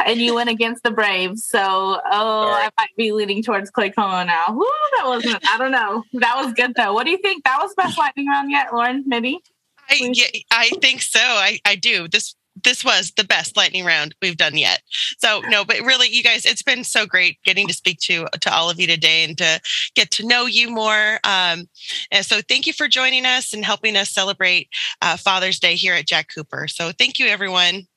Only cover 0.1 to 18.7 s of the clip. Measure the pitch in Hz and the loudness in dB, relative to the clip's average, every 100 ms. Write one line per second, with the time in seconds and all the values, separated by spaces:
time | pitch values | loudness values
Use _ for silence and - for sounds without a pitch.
0.1 | 233 240 233 240 226 226 247 240 220 214 | 2 2 2 0 0 -2 -2 -2 0 0
1.1 | 185 185 220 - 196 196 190 190 190 - | 0 -2 -6 -2 0 2 2 0 -2 0
2.1 | 202 220 214 214 214 220 - - - 226 | 0 0 0 0 0 0 -2 -2 -2 -2
3.1 | 214 202 202 226 202 208 - 196 220 196 | 0 -2 -2 -2 -2 -2 -2 -2 0 0
4.1 | 185 180 170 175 226 466 605 605 523 269 | 0 0 0 0 0 0 0 0 0 0
5.1 | 240 233 214 233 220 262 262 208 220 - | -2 -2 0 0 0 0 0 0 -4 -6
6.1 | 254 233 254 277 226 247 247 208 214 320 | -2 0 0 -2 0 0 2 2 2 0
7.1 | 370 403 359 - 294 311 392 359 - 285 | 0 -2 0 0 0 0 -2 -2 0 -2
8.1 | 277 277 285 277 285 262 240 247 269 269 | -2 -2 -2 0 -2 0 0 0 0 -2
9.1 | 233 247 339 - _ _ _ 277 277 247 | -2 -2 -6 -10 _ _ _ 0 0 2
10.1 | 247 240 220 - 226 233 370 269 254 - | 0 0 -2 0 2 4 2 0 0 0
11.1 | 226 247 220 196 214 208 196 233 202 165 | 2 2 2 2 2 0 2 0 0 0
12.1 | 214 - - _ 190 247 254 254 196 175 | -2 -4 -10 _ -2 0 0 2 2 0
13.1 | - 202 190 160 208 180 185 175 160 151 | -4 0 0 0 0 0 0 0 0 0
14.1 | - 190 165 160 151 113 - - - - | -4 -4 0 0 2 0 0 -4 -6 -6
15.1 | - 233 208 - 208 196 226 240 262 247 | 0 0 0 2 0 2 0 2 2 2
16.1 | 240 233 214 - 233 - 254 240 226 214 | 2 2 2 0 0 -2 -2 0 -2 2
17.1 | 185 180 156 - 185 196 147 180 165 - | 2 2 0 0 2 0 -2 -2 -2 -2
18.1 | 175 160 160 185 170 170 | -2 -2 -4 0 0 0